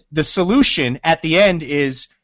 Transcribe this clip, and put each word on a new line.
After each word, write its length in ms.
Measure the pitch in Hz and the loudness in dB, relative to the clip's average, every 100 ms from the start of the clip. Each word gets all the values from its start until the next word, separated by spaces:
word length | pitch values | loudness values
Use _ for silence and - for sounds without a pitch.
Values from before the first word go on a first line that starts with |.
| _ | _
the 120 | 147 | -4
solution 760 | 147 - 180 247 269 - 127 131 | -2 -2 0 2 2 0 -2 -2
at 180 | 165 165 | -2 -2
the 160 | 160 165 | 0 2
end 240 | 202 175 | 2 2
is 440 | 139 143 139 131 - _ | -4 -2 -2 -4 -12 _